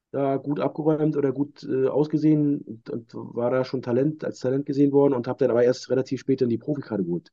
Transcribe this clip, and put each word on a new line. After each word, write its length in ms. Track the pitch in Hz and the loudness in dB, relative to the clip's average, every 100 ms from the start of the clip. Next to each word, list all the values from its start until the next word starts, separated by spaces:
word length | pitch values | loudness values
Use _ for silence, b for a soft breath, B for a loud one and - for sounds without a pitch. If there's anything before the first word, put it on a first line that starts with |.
| _ | _
da 240 | 131 139 139 | -4 -2 -2
gut 240 | 143 147 | -4 -2
abgeräumt 560 | 139 139 151 151 156 143 | -4 -2 -2 0 0 0
oder 160 | 139 | 0
gut, 320 | 127 143 - | -2 -6 -8
äh, 240 | - 131 131 | -6 -2 0
ausgesehen 720 | 131 156 156 151 151 147 143 | 2 0 2 4 4 2 -2
und, 280 | - 117 - | -6 -16 -10
und 240 | 139 117 113 | -10 -10 -14
war 340 | 117 117 120 | -10 -4 0
da 140 | 127 | 0
schon 180 | 127 135 | -2 -4
Talent, 440 | 123 120 147 156 - | -2 0 0 -2 -8
als 140 | - | -6
Talent 260 | 127 135 143 | -4 -2 -2
gesehen 260 | 139 143 | 2 4
worden 220 | 139 139 | 6 4
und 120 | 127 123 | 2 -2
hab 100 | 123 | 0
dann 120 | 127 | 2
aber 140 | 117 | 4
erst 260 | 123 127 - | 4 2 -2
relativ 300 | 123 127 127 | -2 -2 -4
spät 220 | - 131 | -2 0
in 80 | 123 | 0
die 80 | 113 | -2
Profikarte 480 | - 143 - 104 85 | -4 -6 -4 -4 -2
geholt. 260 | 87 - | -4 -8